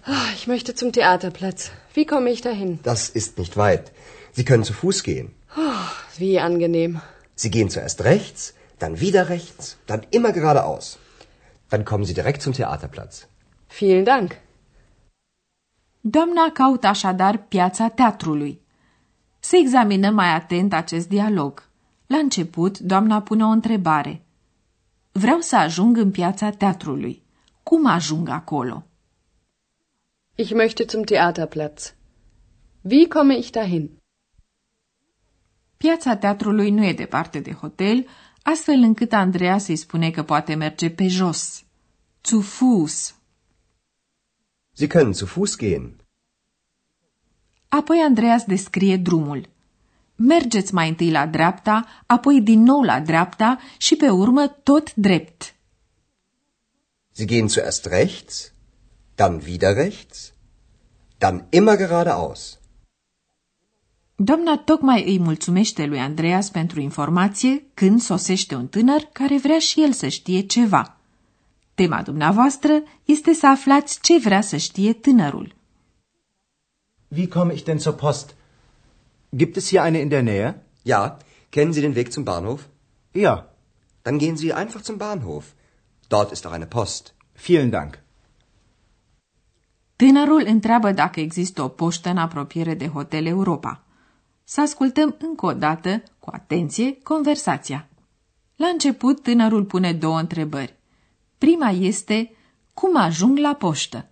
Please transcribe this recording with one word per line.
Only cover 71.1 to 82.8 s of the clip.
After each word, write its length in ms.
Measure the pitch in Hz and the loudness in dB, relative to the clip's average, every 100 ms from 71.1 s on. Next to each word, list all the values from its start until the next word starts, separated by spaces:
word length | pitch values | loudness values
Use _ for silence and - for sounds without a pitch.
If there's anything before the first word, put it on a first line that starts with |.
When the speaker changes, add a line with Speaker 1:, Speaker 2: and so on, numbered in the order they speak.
| _ _ _ _ _ _ | _ _ _ _ _ _
Speaker 3:
Tema 280 | - 175 101 | 0 0 0
dumneavoastră 800 | - 147 147 202 269 277 302 302 302 _ | -4 -2 2 4 4 4 2 2 0 _
este 280 | - 302 330 | 0 2 2
să 140 | 330 285 | 4 4
aflați 540 | 269 - 277 285 - | 4 4 2 2 -4
ce 180 | - 339 | 4 4
vrea 220 | 226 196 | 6 2
să 160 | 208 147 | 0 -6
știe 360 | - - 208 | -6 -2 0
tânărul. 640 | 226 277 247 147 - - _ _ _ _ _ _ _ _ _ _ _ _ _ _ _ _ | 2 4 4 4 -4 -14 _ _ _ _ _ _ _ _ _ _ _ _ _ _ _ _
Speaker 4:
Wie 200 | 151 180 | -6 -4
komme 240 | 170 170 | 0 -2
ich 120 | 151 | -2
denn 140 | - 151 | -6 -2
zur 160 | 156 | -2
Post? 400 | - 147 - - _ _ _ _ _ _ _ _ _ _ 127 | -2 -2 -4 -8 _ _ _ _ _ _ _ _ _ _ -2
Gibt 200 | 165 180 | -2 -2
es 120 | 185 | 0
hier 160 | 185 | 0
eine 160 | 160 160 | 2 0
in 80 | 147 | 0
der 140 | 143 | 0
Nähe? 320 | 120 98 117 190 _ _ | 0 0 -4 -6 _ _
Speaker 2:
Ja, 340 | 120 110 113 - _ _ _ | -2 0 0 -8 _ _ _
kennen 220 | 147 156 | 0 0
Sie 80 | 151 | 0
den 140 | 147 | -2
Weg 140 | 120 120 | -2 -4
zum 120 | - | -6
Bahnhof? 440 | 135 85 98 143 - _ | -6 -6 -6 -10 -14 _